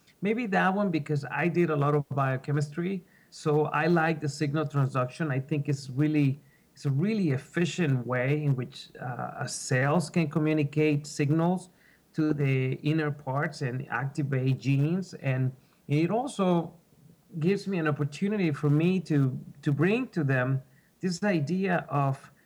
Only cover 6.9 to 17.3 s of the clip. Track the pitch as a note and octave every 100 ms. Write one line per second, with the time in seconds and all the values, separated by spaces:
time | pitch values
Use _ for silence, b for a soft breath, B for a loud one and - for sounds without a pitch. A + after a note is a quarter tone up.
6.9 | C3+ G3 A3 F3 C3 - - E3+ - D#3
7.9 | B2+ A#2 B2 C3 D3+ D3 B2+ A#2+ - -
8.9 | - B2+ B2 B2 - C3 - - B2+ C#3
9.9 | E3+ - F3 D#3 D#3+ D#3 D#3 D3 D3+ D#3
10.9 | D3 - - C#3+ D#3+ E3+ F#3 - b b
11.9 | b _ - D3+ D3 C#3 C3+ C3 C3+ D3
12.9 | D#3 D3+ C#3+ - C3+ E3 - C3 B2+ C3
13.9 | A2+ C3+ - C3+ C3+ C3 C3 C3+ C#3 D3+
14.9 | F#3 F#3 - C#3 C3 C3 - b b -
15.9 | D3 E3+ G#3+ C4+ - F#3 F3 E3 - _
16.9 | _ - - _